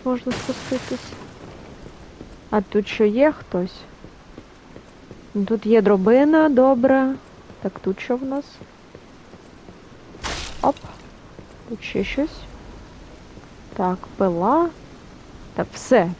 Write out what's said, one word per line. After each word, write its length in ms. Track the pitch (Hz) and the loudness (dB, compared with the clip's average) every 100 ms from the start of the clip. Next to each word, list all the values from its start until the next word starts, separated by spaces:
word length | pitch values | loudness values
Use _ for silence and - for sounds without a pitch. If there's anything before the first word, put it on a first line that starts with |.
| 254 | -4
можна 260 | 254 254 | -4 -4
спуститись. 760 | 240 - 254 - 254 - 254 - - - - - - - - - - - - - - - | -6 -6 -8 -6 -8 -6 -10 -10 -18 -18 -20 -20 -20 -20 -20 -20 -20 -20 -20 -20 -20 -4
А 120 | 208 | -2
тут 260 | 202 208 - | 0 -2 -2
що, 180 | - 214 | 0 2
є 260 | 220 294 | 4 2
хтось? 440 | 294 - 180 180 - - - - - - - - - - - - - - - - | 0 -4 -4 -4 -8 -20 -20 -20 -20 -20 -20 -20 -20 -20 -20 -20 -20 -20 -20 -8
Ну, 120 | 208 196 | -4 -2
тут 200 | 226 208 | 0 4
є 160 | 226 | 4
дробина, 680 | 202 202 185 247 294 311 311 | 6 4 6 6 6 6 4
добре. 640 | 254 262 269 262 269 262 269 - - - - | 6 4 6 4 4 2 -2 -10 -20 -20 -10
Так, 180 | 196 - | -8 -6
тут 200 | - 190 | -6 -4
що 140 | - 247 | -4 -4
в 100 | 269 | -4
нас? 200 | 269 - - - - - - - - - - - - - - - - - - - - - - | -8 -8 -16 -20 -20 -20 -20 -20 -20 -20 -20 -20 -20 -20 -20 -20 -20 -20 -14 -10 -10 -10 -4
Оп. 140 | - 285 - - - - - - - - - | -2 -2 -8 -20 -20 -20 -20 -20 -20 -20 -14
Тут 140 | 233 | -14
ще 200 | - - | -8 -6
щось. 340 | 196 - 311 - - - - - - - - - - - - - - | -4 -4 -6 -8 -18 -20 -20 -20 -20 -20 -20 -20 -20 -20 -20 -20 -14
Так, 240 | - 185 180 - - | -4 -4 -4 -8 -2
пила. 520 | 196 170 190 294 339 - - - - - - - - - | 0 0 2 2 0 -4 -18 -20 -20 -20 -20 -20 -12 -8
Так, 120 | - | -8
все, 380 | - - 247 175 175 | -6 2 4 4 -2